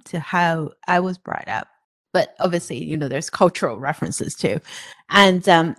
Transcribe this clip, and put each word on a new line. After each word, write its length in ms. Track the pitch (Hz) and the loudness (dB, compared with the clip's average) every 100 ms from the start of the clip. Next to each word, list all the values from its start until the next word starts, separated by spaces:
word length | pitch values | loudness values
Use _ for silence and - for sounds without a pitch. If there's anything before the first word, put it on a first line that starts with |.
| - | -8
to 140 | 170 | -8
how 500 | - 180 170 165 151 - - | -4 0 0 0 -6 -10 -2
I 140 | 180 | 0
was 160 | 185 185 | 0 -6
brought 320 | - - - | -8 -8 -6
up. 200 | 107 - _ _ _ _ | -8 -8 _ _ _ _
But 220 | 185 - - | -2 -2 -2
obviously, 440 | 185 170 - 123 | -2 -2 -6 -10
you 120 | 156 156 | -6 -6
know, 120 | 143 | -4
there's 220 | 135 - | -6 -6
cultural 480 | - 180 - 156 110 | 2 2 2 -6 -4
references 560 | 135 - - - - | -6 -6 -6 -6 -8
too. 260 | - - 104 - - - - - | -4 -4 -4 -8 -18 -18 -20 0
And, 380 | 196 196 185 190 | 6 6 6 6
um, 260 | 170 165 | 4 4